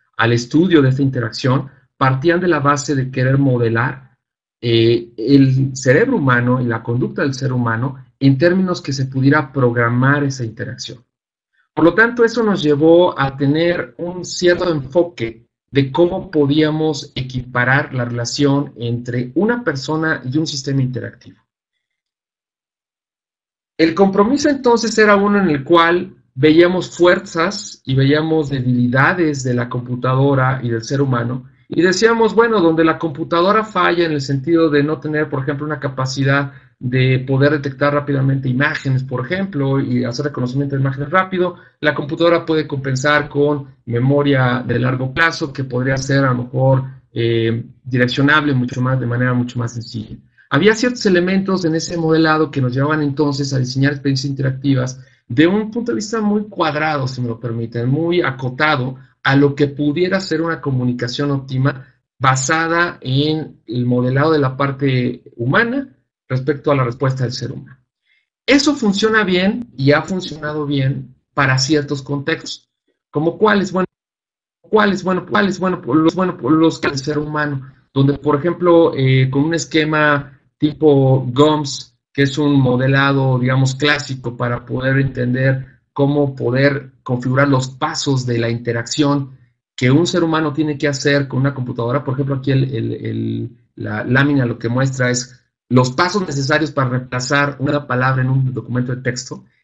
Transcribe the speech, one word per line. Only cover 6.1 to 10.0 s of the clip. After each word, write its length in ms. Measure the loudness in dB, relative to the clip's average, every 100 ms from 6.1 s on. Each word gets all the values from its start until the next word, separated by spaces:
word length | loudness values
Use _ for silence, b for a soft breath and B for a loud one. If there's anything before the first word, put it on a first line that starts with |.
| 2
humano 420 | 2 2 2 0
y 60 | -2
la 160 | -4
conducta 400 | -4 -4 -4 -2
del 140 | -4 -4
ser 180 | -4
humano 500 | -2 -2 -2 -4 -8 -18 0
en 200 | 2 4
términos 420 | 4 2 0 -2
que 100 | -6
se 140 | -4 -4
pudiera 480 | 2 4 4 0
programar 680 | 0 0 2 0 2